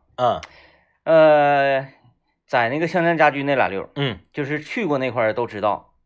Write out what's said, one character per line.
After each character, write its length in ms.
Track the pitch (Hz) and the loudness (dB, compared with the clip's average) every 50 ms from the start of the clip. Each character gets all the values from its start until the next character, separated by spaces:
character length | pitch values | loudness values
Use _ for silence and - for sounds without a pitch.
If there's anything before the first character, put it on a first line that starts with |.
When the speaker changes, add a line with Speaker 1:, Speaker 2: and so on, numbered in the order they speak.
| _ _ _ | _ _ _
Speaker 1:
嗯。 240 | - 123 120 98 90 - - - - - - _ _ _ _ _ _ - | -2 0 0 0 -2 -6 -16 -20 -20 -20 -20 _ _ _ _ _ _ -2
Speaker 2:
呃， 840 | 151 165 160 156 156 151 147 143 143 143 139 139 139 135 135 135 139 - _ _ _ _ _ _ _ _ _ _ | 2 4 6 6 6 6 6 4 2 2 2 2 0 0 -2 -4 -8 -14 _ _ _ _ _ _ _ _ _ _
在 220 | - - 123 120 117 | -4 -2 -2 0 0
那 100 | 135 156 | -2 -2
个 80 | 170 | -4
湘 160 | 165 180 180 165 | -2 -2 0 0
江 140 | 170 170 | 0 2
家 140 | 156 156 151 | 2 2 2
居 120 | 135 143 139 | 2 0 -2
那 120 | 143 143 | -2 0
俩 120 | 127 104 | 0 0
溜 140 | 90 98 95 | -2 -2 -8
儿。 80 | - - - | -10 -10 -8
Speaker 1:
嗯。 240 | 143 143 131 98 87 - _ | -6 -6 -4 -6 -8 -14 _
Speaker 2:
就 140 | - 147 143 | -10 -8 -8
是 140 | 131 151 143 | -6 -6 -8
去 260 | 147 - - 247 220 | -8 -8 -6 -4 -4
过 140 | 160 147 135 | -2 -2 -2
那 120 | 131 127 | -2 -4
块 120 | 110 127 113 | -2 -2 -2
儿 100 | 110 107 | -2 -2
都 140 | 123 120 | -2 -6
知 120 | 113 - 101 | -6 -6 -4
道 360 | 98 104 98 82 - _ _ _ _ | -2 -2 -2 -4 -8 _ _ _ _